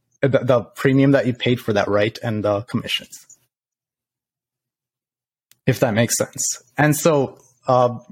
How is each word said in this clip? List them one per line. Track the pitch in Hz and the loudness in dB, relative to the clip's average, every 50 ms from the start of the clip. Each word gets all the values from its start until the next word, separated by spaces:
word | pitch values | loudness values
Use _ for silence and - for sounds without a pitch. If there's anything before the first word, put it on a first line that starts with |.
| _ _ _ _ | _ _ _ _
the, | - 131 | -2 0
the | 131 123 120 123 127 117 | 0 0 2 2 0 0
premium | 101 - _ - - 139 131 139 135 139 | 0 -4 _ -4 0 2 4 4 4 4
that | 139 131 107 | 4 2 2
you | 127 120 | -2 -4
paid | - - 123 123 120 | -2 -2 -2 -2 -2
for | - - | -2 -2
that | 107 101 95 98 | -2 -2 0 0
right | 101 104 104 110 - - | 0 0 0 -2 -4 -6
and | - 120 110 107 98 | -8 -6 -6 -4 -2
the | 107 104 101 | -2 -2 -2
commissions, | 107 - - 117 - 104 - - - - - - - _ _ _ _ _ _ _ _ _ _ _ _ _ _ _ _ _ _ _ _ _ _ _ _ _ _ _ _ _ _ _ _ _ _ _ _ _ _ _ _ _ _ _ _ _ _ _ _ | -4 -6 -8 -8 -6 -6 -8 -8 -8 -14 -20 -20 -20 _ _ _ _ _ _ _ _ _ _ _ _ _ _ _ _ _ _ _ _ _ _ _ _ _ _ _ _ _ _ _ _ _ _ _ _ _ _ _ _ _ _ _ _ _ _ _ _
if | 139 123 - | -2 0 0
that | 139 120 | 0 0
makes | 104 113 120 - - | 2 0 0 0 0
sense. | - - - - - - - - - - _ _ - | -2 -4 -6 -6 -8 -8 -8 -8 -10 -14 _ _ 0
And | 147 151 147 | 0 2 0
so, | 147 - 175 151 143 127 - - - _ _ _ _ _ | 2 2 2 2 2 0 -2 -6 -14 _ _ _ _ _
uh, | - 127 127 123 120 120 123 - - | 0 2 2 2 2 0 -4 -12 -18